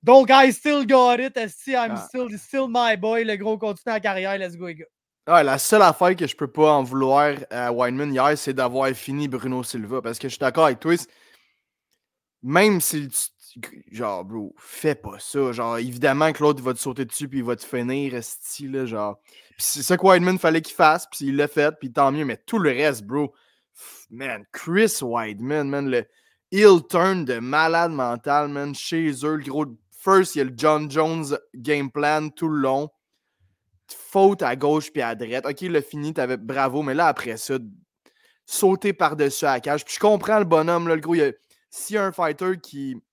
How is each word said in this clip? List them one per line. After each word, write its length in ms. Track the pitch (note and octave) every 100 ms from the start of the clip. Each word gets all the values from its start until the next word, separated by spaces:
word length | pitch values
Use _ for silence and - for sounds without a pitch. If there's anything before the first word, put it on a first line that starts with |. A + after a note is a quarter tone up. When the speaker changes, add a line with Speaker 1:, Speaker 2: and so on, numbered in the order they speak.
Speaker 1:
Donc, 260 | D#3+ C4 B3
I 200 | C4+ C4+
still 360 | - D4+ D4 A#3+
got 300 | C4 B3 B3
it, 180 | C4 B3+
esti, 360 | A3 - -
I'm 180 | B3+ A#3
Speaker 2:
Ah. 160 | G#3 E3
Speaker 1:
still, 280 | B3+ B3 G#3
still 260 | - C4+ C4
my 300 | A#3 A#3+ G#3+
boy. 260 | G#3+ A3+
Le 120 | A3+ G#3
gros 240 | G#3 A3
continue 340 | G#3+ G3 -
la 60 | A3
carrière, 360 | G#3 F#3+ F#3+ G3
let's 180 | F#3 E3+
go, 80 | F3+
les 100 | D#3+
gars. 100 | D#3+ _ _ _ -
Speaker 2:
Ouais, 160 | E3+
la 160 | C#3+ C3+
seule 240 | - G#3+
affaire 320 | F#3 D3+ F3+ F3+
que 100 | D3+
je 100 | -
peux 120 | C#3+
pas 240 | D3+ D#3
en 100 | D3
vouloir 540 | B2+ C3 C3+ C#3 D3 C#3 C3
à 200 | B2 B2
Weinman 400 | A#2+ B2 B2+ D3
hier, 240 | C3 C#3 D3+
c'est 180 | -
d'avoir 360 | C3 B2+ B2+ C3+
fini 380 | B2+ - C#3 D3
Bruno 340 | B2+ C3 B2+
Silva. 400 | B2 B2 G#2 B2+
Parce 160 | A#2 A#2+
que 100 | C3+
je 40 |
suis 60 | -
d'accord 260 | C3+ E3 D#3+
avec 140 | A#2+
toi, 180 | D#3+ E3+
c'est, 100 | - _ _ _ _ _ _ _ _ _ _ _ _ _
même 400 | B2 D#3+ G#3+ F#3+
si 260 | - D#3 C#3
tu, 800 | - - _ - B2 - - _
genre, 340 | A2 A2+ F#2+ F#2+
bro, 300 | A2 G#2 _
fais 380 | - - D#3 C#3+
pas 240 | G2+ F#2+
ça. 320 | - C#3+ C3
Genre, 260 | A#2 A#2 A#2
évidemment 560 | B2 A#2+ C#3 C3+ D#3
que 80 | D3
l'autre, 180 | D3+ C#3+
il 40 | B2+
va 80 |
te 60 | B2
sauter 260 | C#3+ B2+ B2+
dessus 240 | - C#3+
puis 100 | C3+
il 60 | A#2+
va 100 | A#2+
te 80 |
finir, 520 | - B2+ A#2+ C3+ C#3 B2
esti, 520 | A2+ - - - C#3+
là, 200 | C3+ B2+
genre. 320 | A2 G#2 G2+ _ _ _
Puis 80 | _
c'est 240 | - D3
ça 120 | C3 F3+
que 100 | F#3+
Weidman 320 | F#3 F3+ F#3
fallait 220 | E3+ D#3+
qu'il 140 | D#3+ -
fasse, 300 | D#3+ D#3+ -
puis 220 | - C#3
il 80 | C#3
l'a 120 | D3
fait, 280 | D#3 D3 D#3
puis 140 | C3+
tant 180 | A#2 C#3
mieux. 140 | C#3+ C#3+
Mais 120 | A2
tout 200 | - A3+
le 140 | D#3+
reste, 320 | B2 D3+ B2+
bro, 280 | G2+ C#3 D3 _ _ _ _ _
f-, 300 | - - -
man, 340 | A#2 C3+ A2 G#2+
Chris 460 | - - F3+ A3 -
Weidman, 680 | B2+ A#2 A2 G#2 B2 D3+ C#3+
man, 180 | C#3+ C#3
le 200 | B2 A2 _ _ _ _
heel 300 | F#3+ G#3 F3+ C#3
turn 360 | F3 F#3 F#3+ C#3
de 120 | A#2
malade 540 | A#2+ D3 D#3+ E3 E3+
mental, 560 | D3+ B2 A#2+ D3 C#3+ D3
man, 260 | C#3+ C#3+
chez 380 | C3+ - E3 D#3+ C3
eux, 120 | D3 D#3
le 80 |
gros, 240 | C#3 C#3 C#3+ A#2 _
first, 440 | - - F#3+ F#3+ D#3
il 40 |
y 20 |
a 40 | C3
le 80 | A#2+
John 320 | D#3 D3+ D3+
Jones 480 | C#3+ D#3+ E3 D3 C#3+ _
game 380 | B2+ B2 D3 C#3
plan 360 | D3 D3 D3+ D#3
tout 200 | - E3
le 100 | D3+
long. 300 | C3+ C3+ D3+ _ _ _ _ _ _ _ _ _ _
Faute 480 | - - G3 G3 G3
à 140 | C#3 C3
gauche 340 | D3 D3+ D3+
puis 120 | D3+
à 140 | A#2 A2+
droite. 300 | A2+ B2 C3
OK, 180 | C#3+
il 120 | F3+ D#3+
a 60 |
fini, 320 | C#3 D3 D3
t'avais, 240 | D#3 B2+ B2+
bravo, 440 | A2 C3+ C3+ C3+
mais 120 | D3
là, 140 | C3+ E3+
après 280 | - B2 A2
ça, 200 | - C3 A2+ - _ _ _ _ _ _ _
sauter 480 | - G3 F#3+ G3+
par-dessus 500 | F#3+ D#3+ D3 C#3+ -
la 160 | D3+ B2+
cage. 240 | C#3+ D3
Puis 120 | - -
je 40 |
comprends 400 | G#3 G#3 - A3
le 60 | F#3+
bonhomme, 420 | D#3+ D#3+ E3+ E3+
là, 80 | D#3+
le 60 |
gros, 140 | D3+ E3
il 40 |
y 40 |
a, 80 | C#3+ C#3 _ _ _
s'il 260 | - - G#3+
y 40 |
a 60 | G3
un 80 |
fighter 400 | F3+ E3+ D3 F#3 F#3
qui 320 | - C#3+ C#3 B2 _